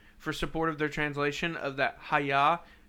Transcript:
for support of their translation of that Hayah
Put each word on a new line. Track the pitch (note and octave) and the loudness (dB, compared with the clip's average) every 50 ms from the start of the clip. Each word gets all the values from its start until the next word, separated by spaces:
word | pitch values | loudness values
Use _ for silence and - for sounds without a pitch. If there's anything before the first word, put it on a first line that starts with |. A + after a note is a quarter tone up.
| - - - | -20 -20 -20
for | - - D#3 D3+ | -8 -6 -6 -4
support | - F3 D3 - D#3+ D#3+ D#3+ | -2 -4 -4 -2 0 0 0
of | D#3 D3 | 0 0
their | D#3 D3 | -2 -2
translation | C#3+ E3 D3+ D3 C#3+ C#3+ C#3+ D3 C#3+ - F3 E3+ E3 | 0 -2 -2 -2 0 0 0 0 0 -2 -2 -4 -4
of | - - C#3 C3+ | -4 -4 -4 0
that | C3+ C3+ A#2 - - | 0 0 0 0 -4
Hayah | - - D#3 D3 D3 C#3 C#3 C#3 C#3+ D3+ E3+ E3+ - - - - - | -4 0 0 0 2 2 2 4 4 4 4 2 -2 -10 -20 -20 -20